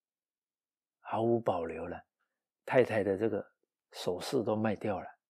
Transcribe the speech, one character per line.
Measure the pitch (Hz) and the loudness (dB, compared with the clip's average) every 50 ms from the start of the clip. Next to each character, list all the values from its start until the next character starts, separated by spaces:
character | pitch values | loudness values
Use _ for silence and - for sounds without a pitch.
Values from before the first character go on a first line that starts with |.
| _ _ _ _ _ _ _ _ _ _ _ _ _ _ _ _ _ _ _ _ | _ _ _ _ _ _ _ _ _ _ _ _ _ _ _ _ _ _ _ _
毫 | - - - 113 | -10 -6 -4 0
无 | 113 117 117 117 | 2 2 2 2
保 | 113 - 98 87 82 | 2 0 -2 -2 -2
留 | 80 80 80 82 | -6 -6 -8 -8
了， | 87 85 - - _ _ _ _ _ _ _ _ _ _ _ _ | -10 -10 -12 -14 _ _ _ _ _ _ _ _ _ _ _ _
太 | - - 135 | 2 4 4
太 | 117 - 107 110 95 | 4 4 2 0 2
的 | 101 98 | 2 2
这 | 92 110 113 | 2 0 0
个 | 98 98 - - _ _ _ _ _ _ _ _ | 0 -2 -6 -8 _ _ _ _ _ _ _ _
首 | - - - - 90 90 | -16 -6 -4 -4 -4 -4
饰 | - - - 131 | -4 -2 -2 0
都 | 107 110 110 | 0 0 0
卖 | 107 110 110 101 | 2 2 0 0
掉 | - - 110 98 - | -2 -2 -2 -2 -4
了。 | - - - _ _ _ | -6 -10 -14 _ _ _